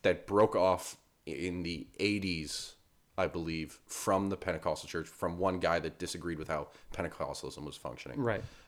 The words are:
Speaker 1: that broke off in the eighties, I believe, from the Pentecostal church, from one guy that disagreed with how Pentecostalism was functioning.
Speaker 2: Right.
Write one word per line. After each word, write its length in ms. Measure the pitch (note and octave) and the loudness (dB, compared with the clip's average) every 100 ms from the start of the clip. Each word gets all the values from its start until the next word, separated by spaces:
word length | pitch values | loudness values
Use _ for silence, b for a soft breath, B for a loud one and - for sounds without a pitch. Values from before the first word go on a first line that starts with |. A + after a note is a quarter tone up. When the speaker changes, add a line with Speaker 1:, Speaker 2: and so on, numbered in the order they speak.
Speaker 1:
that 240 | G2 E2+ - | 2 2 4
broke 260 | G2+ A2 G#2+ | 6 8 8
off 400 | F#2 F2+ - - _ _ - | 6 4 0 -12 _ _ -8
in 360 | C#2+ F2+ F2 | -4 -2 -2
the 220 | E2+ E2 E2 - | -2 -4 -6 0
eighties, 760 | G2+ G#2 F#2+ E2+ D2 - - - _ _ _ - | 2 2 0 -2 -4 -6 -8 -14 _ _ _ -2
I 80 | F2+ | 0
believe, 520 | F2 E2 E2 D#2 - - | 0 -2 -2 -4 -10 -12
from 440 | - - G2 G2 | -4 2 2 2
the 60 | F#2+ | 0
Pentecostal 520 | - E2 E2+ D2+ - | -2 -2 -2 -2 -4
church, 180 | E2+ D#2+ | -6 -8
from 320 | - F2+ E2+ | -4 -4 0
one 200 | F#2+ F#2 | 0 2
guy 180 | F2 E2+ | 2 2
that 180 | D#2+ - | 0 -6
disagreed 400 | F2 F2 E2+ D#2+ | -6 -6 -6 -6
with 100 | D#2 | -4
how 200 | D#2 D2 b b | -4 -4 b b
Pentecostalism 680 | - F2 - C#2 C#2 C2 - | -6 -6 -4 -6 -6 -8 -10
was 120 | D2 C2+ | -10 -10
functioning. 420 | - B1+ - - | -10 -10 -10 -4
Speaker 2:
Right. 220 | A#2+ G#2 - B | -2 -2 -4 B